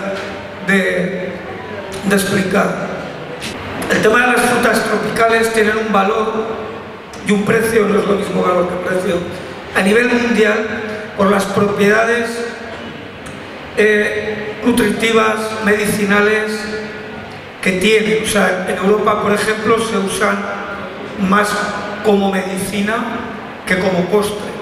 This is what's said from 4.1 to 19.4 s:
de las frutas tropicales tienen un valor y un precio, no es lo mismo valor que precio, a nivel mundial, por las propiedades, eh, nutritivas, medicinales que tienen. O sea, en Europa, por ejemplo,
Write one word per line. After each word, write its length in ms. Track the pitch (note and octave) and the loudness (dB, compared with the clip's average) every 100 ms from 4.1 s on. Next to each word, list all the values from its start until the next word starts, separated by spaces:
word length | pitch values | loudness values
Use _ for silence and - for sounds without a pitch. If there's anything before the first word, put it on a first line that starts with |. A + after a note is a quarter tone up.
| A#3 | 6
de 40 | B3 | 4
las 120 | B3 | 4
frutas 420 | B3 A#3+ A#3 G3+ | 2 2 2 2
tropicales 680 | G#3+ G#3 F3+ - A3+ A3+ A3+ | 0 -2 -2 2 2 4 2
tienen 240 | - G#3 G#3+ | 2 2 2
un 160 | G#3+ | 2
valor 400 | G3+ G3 A3 G#3+ A3 A3 - - - - - - - - | 2 2 0 0 -2 -4 -6 -8 -10 -12 -14 -14 -6 0
y 60 | |
un 120 | G3+ | 2
precio, 420 | G#3+ A3+ - A3+ G3+ | 4 2 2 2 4
no 120 | F#3+ | 2
es 80 | G3 | 2
lo 80 | |
mismo 260 | G3 - F3+ | 0 0 0
valor 260 | F3+ F3+ F3+ | 2 2 2
que 220 | - F#3 | -2 -2
precio, 280 | F#3 F#3 F3 F3 - - - - - | 0 0 -2 -2 -8 -10 -12 -4 0
a 60 | |
nivel 260 | G3 A3 B3 | 4 6 4
mundial, 580 | B3 A#3 G#3 G#3+ A3 - A3 G#3+ - - - | 4 2 4 4 4 0 -4 -6 -8 -6 0
por 120 | G3 | 4
las 140 | G3+ | 4
propiedades, 840 | F#3+ G3 G3+ - G3+ G#3+ A3+ A#3 A#3 A#3 A#3 - - - - - - - - - - - - - | 2 2 2 4 4 4 2 0 -2 -4 -6 -8 -12 -12 -12 -12 -14 -14 -14 -14 -14 -14 -6 2
eh, 800 | G#3+ G#3 G#3+ G#3+ G#3+ G#3+ - - | 4 4 2 -2 -4 -4 -6 -2
nutritivas, 720 | B3 A#3 G#3 G3+ A3 A3+ A3 G#3+ - - G3+ | 0 2 2 2 2 4 2 0 -2 -2 0
medicinales 920 | G#3 G#3 G#3+ G3+ G3+ G#3 G#3+ G#3+ G#3+ G#3+ G#3+ G#3+ - - - - - - - | 2 2 0 2 4 4 2 0 -4 -6 -6 -8 -10 -12 -12 -12 -14 -16 -6
que 120 | F#3 | -2
tienen. 520 | F#3 G#3+ A3 G#3+ G#3+ | 0 4 4 4 0
O 20 | G#3+ | 0
sea, 400 | G#3 F#3 F#3 F#3 | 2 2 0 -2
en 80 | F#3+ | 0
Europa, 420 | F#3 G#3 G#3+ G#3 | 2 2 2 2
por 120 | G3+ | 2
ejemplo, 440 | G#3 | 0